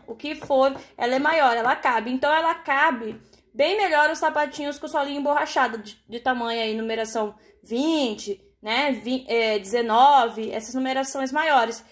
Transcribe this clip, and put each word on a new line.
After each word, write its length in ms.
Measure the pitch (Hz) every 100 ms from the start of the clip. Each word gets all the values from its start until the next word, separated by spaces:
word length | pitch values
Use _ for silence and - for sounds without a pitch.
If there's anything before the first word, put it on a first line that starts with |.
| -
o 80 |
que 200 | 226 294
for, 400 | 302 - 269 269 269 - -
ela 180 | 240
é 40 | 262
maior, 380 | 294 330 269 233
ela 200 | 233 302
cabe. 340 | 269 233 220
Então, 220 | 254 285
ela 220 | 311 330
cabe 640 | 330 - 277 311 247 220 214 - _ _
bem 240 | 220 294 403
melhor 340 | 392 302 302
os 80 | 311
sapatinhos 600 | 320 302 294 294 294 285
com 100 | 311
solinho 320 | 311 285 285
emborrachado, 580 | 285 294 302 - 254 220
de, 240 | 208 - _
de 120 | 226
tamanho 400 | 254 247 233 233
aí, 140 | 220
numeração 600 | 220 226 226 220 226 214 202 _ _
vinte, 800 | - 233 302 320 262 214 - 202 _ _
né? 300 | 214 233 285
Vi-, 340 | 233 220 254 254
é, 300 | 233 226 214
dezenove, 920 | 190 233 233 220 269 285 233 214 220
essas 240 | 220 220
numerações 560 | 254 262 262 269 277 262
maiores, 540 | 294 311 277 226 233 -